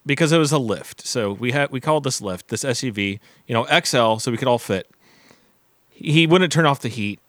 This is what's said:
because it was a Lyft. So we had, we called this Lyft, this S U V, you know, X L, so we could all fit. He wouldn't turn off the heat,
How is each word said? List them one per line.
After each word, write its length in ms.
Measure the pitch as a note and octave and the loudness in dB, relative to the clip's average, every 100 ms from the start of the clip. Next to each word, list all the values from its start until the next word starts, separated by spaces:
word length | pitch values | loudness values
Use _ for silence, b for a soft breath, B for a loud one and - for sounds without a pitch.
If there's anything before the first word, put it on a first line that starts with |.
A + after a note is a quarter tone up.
| A#2+ | -4
because 260 | C#3 D#3+ | 0 2
it 60 | E3 | 4
was 140 | D3 | 2
a 40 | D3+ | 0
Lyft. 440 | A#2 G2 - - - | 0 -4 -8 -14 -6
So 260 | B2+ G2+ | -4 -4
we 200 | G2+ A#2+ | -2 -2
had, 180 | C#3 C#3+ | 0 -2
we 100 | C3 | -2
called 240 | D#3 D#3 | 0 0
this 160 | C#3 - | 0 -4
Lyft, 280 | G#2 F2+ - | -6 -8 -6
this 160 | A2+ | -6
S 180 | C#3 A#2 | -4 -4
U 100 | C3 | -4
V, 280 | G#2 G2 G2 b b b | -4 -4 -4 b b b
you 80 | |
know, 100 | A#2 | -2
X 300 | C#3 D#3 - | 2 0 2
L, 240 | C3+ A2+ A2 | 2 2 2
so 120 | B2+ | -2
we 60 | A#2 | -2
could 120 | C3 | 0
all 100 | A#2+ | 0
fit. 280 | - F#2+ - _ b b b b b b _ _ _ | 0 -4 -6 _ b b b b b b _ _ _
He 360 | - - D3+ E3 | -10 0 4 6
wouldn't 240 | F#3 F3+ | 6 4
turn 140 | D#3 | 4
off 160 | D#3 C#3 | 2 2
the 80 | A#2+ | -4
heat, 320 | A#2 G#2 G2+ | -6 -6 -8